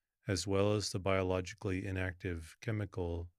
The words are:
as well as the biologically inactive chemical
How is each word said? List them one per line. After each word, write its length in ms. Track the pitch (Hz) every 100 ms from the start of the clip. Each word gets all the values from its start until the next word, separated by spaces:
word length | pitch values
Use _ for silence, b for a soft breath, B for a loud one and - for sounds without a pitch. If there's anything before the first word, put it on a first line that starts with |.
| _ _ -
as 180 | 92 101
well 280 | 98 101
as 160 | 104 101
the 100 | 104
biologically 880 | 95 95 92 92 90 - 98 92 101
inactive 720 | 95 92 87 92 85 80 -
chemical 680 | - 107 98 - 87 85 87